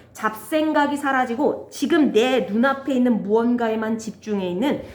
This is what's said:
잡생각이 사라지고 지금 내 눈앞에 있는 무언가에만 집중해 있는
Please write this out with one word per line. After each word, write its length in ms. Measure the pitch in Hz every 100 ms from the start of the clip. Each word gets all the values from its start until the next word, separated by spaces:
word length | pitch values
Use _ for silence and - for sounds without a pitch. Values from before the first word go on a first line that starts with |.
| -
잡생각이 840 | - 240 - - 311 311 302 285 285
사라지고 720 | 285 269 247 233 269 - -
지금 400 | - 294 339 254
내 300 | 208 254 254
눈앞에 520 | 190 208 269 269 -
있는 300 | 262 247 214
무언가에만 760 | 185 220 240 240 233 220 220 226
집중해 520 | 220 - 214 202 185
있는 340 | 180 277 202 -